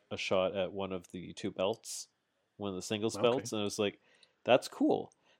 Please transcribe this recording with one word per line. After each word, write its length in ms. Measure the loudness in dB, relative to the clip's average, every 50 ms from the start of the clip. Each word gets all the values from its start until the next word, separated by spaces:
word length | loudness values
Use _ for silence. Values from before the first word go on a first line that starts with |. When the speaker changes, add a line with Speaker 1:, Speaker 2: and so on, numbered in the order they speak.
| _ -10
Speaker 1:
a, 20 | -8
a 20 |
shot 400 | -6 -2 2 2 4 4 2 2
at 160 | 0 -2 -2
one 200 | -2 -4 -4 -4
of 180 | -4 -6 -8 -10
the 200 | -12 -12 -10 -10 -10
two 160 | -6 -6 -6
belts, 580 | -2 0 0 0 0 -2 -6 -12 -12 -12 -12 -14 _ _ _ _ _ _ _ _ _
one 140 | -8 -6 -6
of 60 | -6
the 60 | -6
singles 340 | -4 -4 -2 -2 -2 -2 0
Speaker 2:
Okay. 60 | 2
Speaker 1:
belts, 300 | 4 4 4 2 -2 -4
and 80 | -4 -2
I 40 | -2
was 140 | -2 0 0
like, 220 | 0 0 0 -4 _ _ _ _ _ -20 _ _ 4
"That's 240 | 6 6 6 4 2
cool." 440 | -4 0 2 2 2 0 -2 -6 _ _ _ _ _